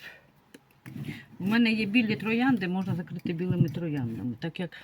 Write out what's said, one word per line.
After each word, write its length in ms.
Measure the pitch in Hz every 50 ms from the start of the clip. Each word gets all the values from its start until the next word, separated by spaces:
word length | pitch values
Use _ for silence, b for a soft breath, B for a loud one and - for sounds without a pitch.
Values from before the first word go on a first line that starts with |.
| B B B B B B _ _ _ _ - - _ _ _ _ _ - B 147 143 B B B B B - -
У 60 | 180
мене 260 | 196 220 233 240 226
є 140 | 220 214 214
білі 300 | 196 202 247 226 214 214
троянди, 520 | - 190 214 226 233 247 269 254 196 190 175
можна 280 | 180 190 185 190 -
закрити 380 | 170 170 - 175 175 - - 175
білими 360 | 160 180 180 180 175 175 147
трояндами. 640 | - 175 170 165 147 143 127 113 113 110 101 123 117 -
Так 200 | - 165 - -
як 120 | 180 160 B B